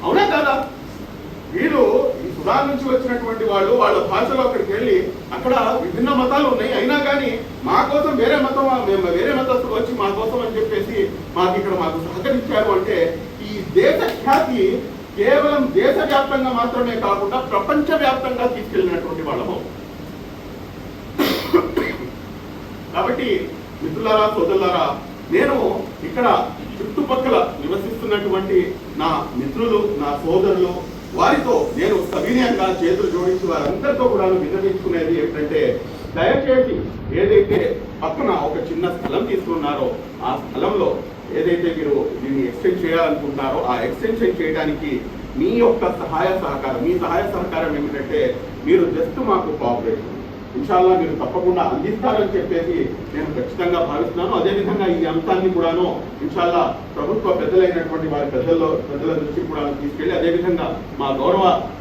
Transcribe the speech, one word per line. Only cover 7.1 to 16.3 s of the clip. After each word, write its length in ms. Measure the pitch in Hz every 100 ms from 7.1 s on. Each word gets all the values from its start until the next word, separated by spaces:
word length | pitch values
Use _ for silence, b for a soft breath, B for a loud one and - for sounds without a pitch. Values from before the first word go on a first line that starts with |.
| 285 262 - - -
మా 180 | 262 -
కోసం 340 | - 285 302 262
వేరే 200 | 233 285
మతం, 500 | 262 277 269 254 202
మేము 200 | 190 180
వేరే 260 | 170 247
మతస్థులు 420 | 262 254 254 214
వచ్చి 240 | 220 226 247
మా 120 | 196
కోసం 300 | 202 226 247
అని 160 | 233 220
చెప్పేసి 540 | - 202 - 220 196 - - 170
మాకు 220 | 180 185
ఇక్కడ 140 | 196
మాకు 260 | 185 165 165
సహకరించారు 760 | 165 185 277 247 220 220 214
అంటే 540 | 185 185 180 165 - - - 208
ఈ 120 | 208 -
దేశ 360 | - - - - -
ఖ్యాతి 600 | 269 269 262 240 190 - - - - -
కేవలం 560 | 208 285 294 294 254
దేశవ్యాప్తంగా 800 | 381 - - 294 277 269